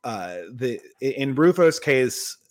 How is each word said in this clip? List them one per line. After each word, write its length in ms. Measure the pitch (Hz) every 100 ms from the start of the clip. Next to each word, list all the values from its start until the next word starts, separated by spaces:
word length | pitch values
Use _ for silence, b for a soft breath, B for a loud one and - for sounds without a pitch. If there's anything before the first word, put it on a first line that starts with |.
uh, 320 | 123 107 90 90 87
the, 260 | 123 127 110 - _
i-, 40 | 135
in 280 | 139 139
Rufo's 460 | 131 170 175 165 156
case, 560 | - 135 127 - - - _